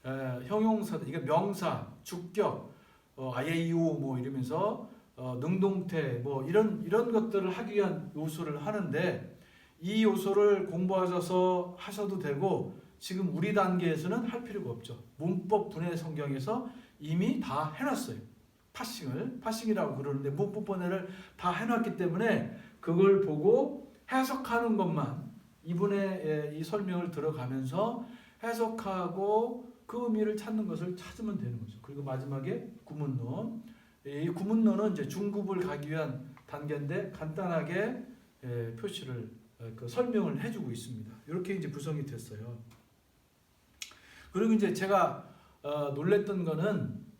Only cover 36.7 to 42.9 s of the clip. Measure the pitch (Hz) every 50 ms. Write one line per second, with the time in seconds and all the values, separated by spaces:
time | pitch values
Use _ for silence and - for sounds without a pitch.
36.7 | 151 143 143 139 170 190 - - - - 156 156 156 202 190 175 165 160 156 156
37.7 | 175 190 214 226 262 - - - - - - _ _ _ - 123 120 120 113 113
38.7 | 113 113 - 196 - - - 131 123 117 110 110 - - - - _ _ 117 113
39.7 | 117 - 120 120 - 240 247 240 226 208 180 160 147 143 - 226 220 196 151 127
40.7 | 110 104 - 120 120 107 104 - - - - 143 165 185 180 190 196 185 156 143
41.7 | - 139 135 160 156 143 123 - 117 110 - - 107 110 113 120 120 - - -
42.7 | - - _ _